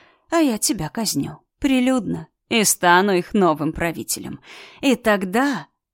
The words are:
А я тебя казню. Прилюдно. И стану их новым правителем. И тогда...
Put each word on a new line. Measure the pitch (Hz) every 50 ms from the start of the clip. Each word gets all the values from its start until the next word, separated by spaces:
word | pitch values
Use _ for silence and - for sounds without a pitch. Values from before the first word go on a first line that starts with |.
| _ _ _ _ _ -
А | 320 339
я | 311 269 220 208
тебя | - - 285 185 156 151
казню. | - 233 220 - - 143 - - - - _ _ _ _
Прилюдно. | - - 262 254 247 262 262 254 185 175 165 165 160 _ _ _ _ -
И | 226 226 202
стану | - - - - 175 175 180 196 208 190
их | 175 175 - -
новым | 214 185 170 156 147 151 160
правителем. | 156 160 165 170 156 156 156 - - - - - - - _ - - - - - - -
И | - 277 247
тогда... | - - 226 208 190 202 185 180 233 277 285 262 165 147 _ _ _ _ _